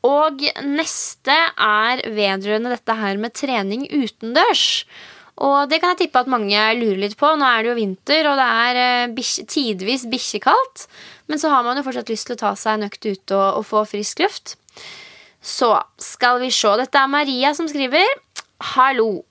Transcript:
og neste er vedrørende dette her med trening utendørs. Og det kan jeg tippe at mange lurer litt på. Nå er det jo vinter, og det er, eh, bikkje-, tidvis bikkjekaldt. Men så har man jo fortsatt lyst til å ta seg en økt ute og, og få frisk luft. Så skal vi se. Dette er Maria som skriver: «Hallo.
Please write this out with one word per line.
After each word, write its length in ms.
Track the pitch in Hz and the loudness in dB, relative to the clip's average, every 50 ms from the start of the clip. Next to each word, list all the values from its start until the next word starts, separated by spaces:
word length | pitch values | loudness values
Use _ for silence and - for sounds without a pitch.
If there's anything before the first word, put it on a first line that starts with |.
| - | 2
og 340 | 247 277 285 302 311 285 269 285 - - - | 4 4 4 2 2 0 -2 -4 -4 -4 -4
neste 720 | - 285 285 302 320 - - - - - - _ _ 262 285 320 330 330 - - | -4 -4 -2 -2 -2 -2 -4 -4 -4 -4 -6 _ _ 2 2 4 2 0 0 0
er 480 | - 214 208 214 220 233 247 262 - | 2 2 2 2 2 0 0 -2 -4
vedrørende 640 | 233 220 214 208 196 196 190 190 202 214 220 233 247 | -6 -2 0 0 0 0 -2 -2 -2 0 0 0 -2
dette 240 | 247 226 _ - 226 | -4 -4 _ -4 -2
her 240 | 220 214 196 196 202 | -2 -2 -2 -2 -2
med 160 | 220 233 220 | -4 -6 -6
trening 540 | - - 269 254 220 196 196 208 247 285 - | -6 -4 -2 -2 -2 -2 -2 -4 -4 -6 -2
utendørs. 920 | - 294 247 208 - _ - 226 240 302 370 466 349 - - - - - - _ - - - - - - - - _ | -2 -2 -2 -2 -6 _ -10 -2 2 2 2 4 2 2 0 0 -2 -4 -6 _ -18 -20 -20 -20 -20 -20 -20 -20 _
Og 340 | - - 277 277 277 285 262 | -2 0 2 2 2 2 2
det 140 | 302 330 | 0 0
kan 100 | 349 359 | 2 0
jeg 140 | 359 359 359 | 0 0 -2
tippe 160 | - - 254 | 0 0 0
at 80 | 247 262 | 0 2
mange 240 | 262 233 214 202 202 208 214 220 226 240 | -2 0 0 0 2 2 2 2 2 2
lurer 180 | 233 220 190 | 0 0 0
litt 200 | 190 196 208 208 - | 0 -2 -4 -2 0
på. 80 | 285 294 320 | 2 2 2
Nå 80 | 294 277 | 4 2
er 180 | 254 240 226 | 2 2 2
det 60 | 220 233 | 0 -2
jo 80 | 240 | -2
vinter, 480 | 233 220 196 185 - _ - 285 320 311 294 | -2 -2 -4 -4 -8 _ 0 2 2 4 2
og 80 | 277 277 | 2 2
det 60 | 262 240 226 226 | 2 2 2 2
er, 140 | 233 247 247 | 2 2 2
eh, 320 | 247 247 247 247 247 240 240 | 2 2 2 2 0 -2 -2
bikkje-, 320 | 226 247 240 - - - - | -4 -6 -6 -4 -6 -6 -8
tidvis 600 | - - 302 277 226 208 180 190 208 262 269 247 226 | -4 -4 -2 -2 -2 -2 -4 -2 -4 -4 -4 -4 -6
bikkjekaldt. 760 | 240 240 - - - 208 - 262 339 494 539 523 _ - - _ - - - - - - _ - | -6 -6 -6 -6 -6 0 2 4 4 4 2 -2 _ -14 -14 _ -18 -20 -20 -20 -20 -20 _ -6
Men 100 | 302 294 | -4 -2
så 120 | 320 311 | 0 2
har 120 | 285 262 | 2 2
man 140 | 240 240 254 | 2 0 -2
jo 60 | 277 277 | -2 -4
fortsatt 240 | 262 240 247 220 226 | -4 -6 -6 -6 -6
lyst 180 | 226 214 - | -6 -6 -6
til 100 | - 247 | -8 -8
å 40 | 220 | -4
ta 140 | 233 202 196 | -2 -2 -2
seg 220 | - - 220 214 214 | -2 -2 -2 -2 -2
en 80 | 208 202 | -2 -6
økt 160 | - - - | -8 -8 -6
ute 320 | 220 196 190 _ - 196 | -6 -6 -6 _ -2 0
og, 220 | 196 196 196 - - | 2 2 2 0 -2
og 80 | 214 | -4
få 160 | - - 214 214 | 0 0 0 0
frisk 380 | 208 - 202 208 - - - 320 | 0 -4 -6 -6 -6 -2 -2 -2
luft. 300 | 427 - - _ - - _ _ _ _ - - - - - - - - - - - _ _ | -2 -2 -6 _ -14 -18 _ _ _ _ -20 -20 -20 -20 -20 -20 -20 -20 -20 -20 -20 _ _
Så 260 | - - - - 254 233 208 - - _ _ _ | -4 -2 0 2 4 4 2 2 0 _ _ _
skal 420 | - - - - 254 247 247 247 | -4 -4 0 2 2 2 2 2
vi 80 | 254 254 | 0 -2
se. 220 | 233 - - 214 202 | -2 2 2 2 2
Dette 200 | 220 254 247 - | 2 0 2 2
er 100 | 285 269 277 | 2 2 4
Maria 400 | 277 294 294 277 262 247 262 285 294 | 2 0 0 0 0 2 2 2 2
som 140 | 302 339 311 | 0 -4 -4
skriver: 400 | 294 285 269 247 262 320 381 480 554 554 _ _ _ - - _ _ _ - - | -2 -4 -2 0 2 2 4 2 0 -4 _ _ _ -10 -10 _ _ _ -10 -2
«Hallo. 520 | - 269 254 269 269 247 220 226 196 160 - _ | 2 4 4 4 4 2 0 0 0 -4 -8 _